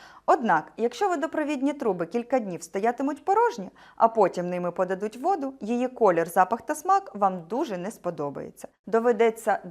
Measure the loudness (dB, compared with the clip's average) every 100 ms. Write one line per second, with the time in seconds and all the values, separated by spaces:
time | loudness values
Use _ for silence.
0 | -20 -8 2 2 4 2 0 -4 -4 0
1 | 0 0 -2 -2 -2 -2 -2 -2 -2 -2
2 | -2 -4 -2 -2 -2 -8 -8 -2 -2 0
3 | -2 -4 0 2 2 0 -10 -16 -20 2
4 | 4 6 2 2 -4 -4 -4 -2 -2 -2
5 | -6 -4 -2 -2 -4 -8 -4 -2 -2 2
6 | 4 4 2 2 2 0 -4 -6 0 0
7 | 0 0 0 0 -6 -6 -4 -6 -8 -8
8 | -8 -6 -6 -8 -12 -14 -20 _ -2 2
9 | 2 4 2 2 0 -2 -2